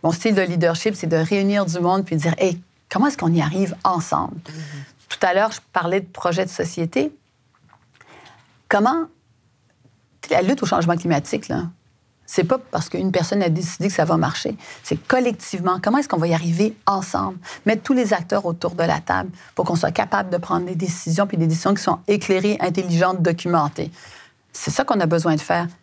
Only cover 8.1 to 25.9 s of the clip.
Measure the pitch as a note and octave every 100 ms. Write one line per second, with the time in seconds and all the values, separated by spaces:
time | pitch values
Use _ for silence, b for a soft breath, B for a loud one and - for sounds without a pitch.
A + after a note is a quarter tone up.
8.1 | B B B B _ _ G3+ A3 E4 D#4+
9.1 | _ _ _ _ _ _ _ _ _ _
10.1 | _ - - F#3 C4+ - F3 E3+ F3 F3
11.1 | D3 - A3 - - F3 - _ _ _
12.1 | _ - - F3 C4 - F3 - F3 F#3+
13.1 | F#3 E3+ G3+ F3+ D#3+ F3 - F#3+ F#3 D#3+
14.1 | E3 C3 - - G#3+ B B - D#3+ -
15.1 | B3+ B3 A3+ - F#3 F3+ F#3 G#3 C4 C#4+
16.1 | E3 E3+ E3 E3+ E3+ G#3+ A3 - G3 F#3+
17.1 | - F#3+ F#3 B B G#3 A3 - B3+ A3
18.1 | F#3 F3 G#3 F3+ E3+ F3 F3 E3 - -
19.1 | F#3 F#3 B B - F3 E3+ E3 E3+ G3+
20.1 | G3+ F#3+ F3 F3 E3+ F3+ F3 F3+ F3 E3
21.1 | E3 G3+ E3+ E3 E3 - G3 - - -
22.1 | G#3 - F#3+ G3+ G#3 F#3 F3 F#3 E3 F3+
23.1 | F#3 E3+ E3+ F3 E3+ D3 D#3 D#3+ B B
24.1 | B B _ _ - - - C#4 A3 E3
25.1 | E3+ E3 D#3 - E3+ F3 - _